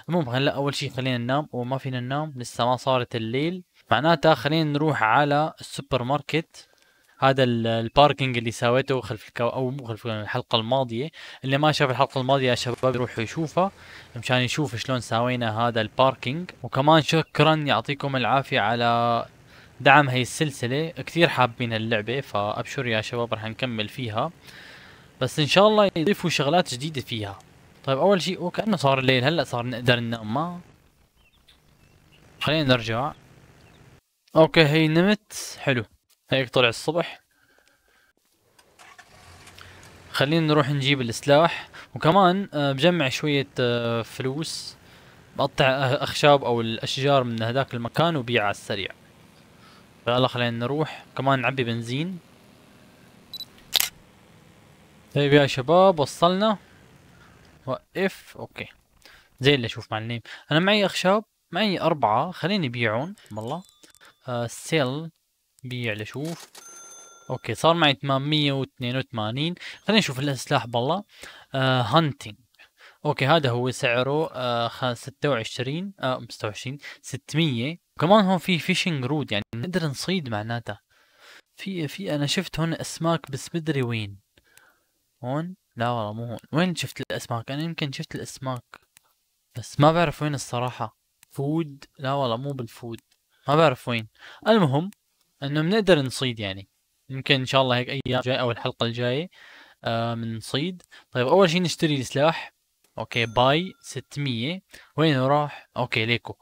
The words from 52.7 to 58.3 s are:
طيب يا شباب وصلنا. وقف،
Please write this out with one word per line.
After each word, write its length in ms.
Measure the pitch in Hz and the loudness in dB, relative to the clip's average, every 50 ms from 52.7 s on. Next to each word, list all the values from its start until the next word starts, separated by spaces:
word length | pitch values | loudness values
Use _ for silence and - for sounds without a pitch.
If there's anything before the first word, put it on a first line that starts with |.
| - - - - - - - - - - - - - - - - - - - - - - - - - - - _ _ _ _ _ - - - - - - - - - _ - _ _ - - - - | -20 -20 -20 -20 -20 -20 -20 -20 -20 -20 -20 -18 -16 -16 -16 -16 -20 -20 -16 -4 -2 -2 -2 -2 -4 -12 -20 _ _ _ _ _ -20 -20 -20 -20 -20 -20 -20 -20 -20 _ -20 _ _ -20 -18 -6 -2
طيب 180 | 143 143 143 139 | 0 2 6 6
يا 140 | 147 143 | 6 6
شباب 540 | 131 - 139 123 131 165 180 185 196 185 156 | 6 2 -2 0 4 6 8 8 8 6 4
وصلنا. 580 | 139 - - - 170 175 185 190 208 220 208 175 - - - - - - - - - - - - - - - - - - - - - | 0 -2 0 2 2 2 4 4 2 2 0 0 -4 -18 -20 -20 -20 -20 -20 -20 -20 -20 -20 -20 -20 -20 -20 -20 -20 -20 -20 -16 -8
وقف، 680 | 131 127 - _ _ - 160 190 190 - - - - | -8 -8 -8 _ _ -6 -2 -2 -2 -2 -6 -20 -20